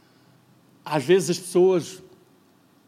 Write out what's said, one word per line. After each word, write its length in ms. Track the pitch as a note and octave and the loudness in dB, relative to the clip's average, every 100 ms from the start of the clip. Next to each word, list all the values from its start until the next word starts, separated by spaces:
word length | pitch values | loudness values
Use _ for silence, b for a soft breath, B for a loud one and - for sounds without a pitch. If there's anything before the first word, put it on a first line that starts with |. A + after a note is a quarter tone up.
| b b b b b _ _ _ | b b b b b _ _ _
às 200 | - D#3 | -6 -4
vezes 260 | C3 F#3+ D#3 | 2 2 2
as 80 | F3 | -6
pessoas, 640 | - F3+ F#3 F#3 - - - - _ _ _ _ _ _ | -4 2 2 2 -4 -12 -20 -20 _ _ _ _ _ _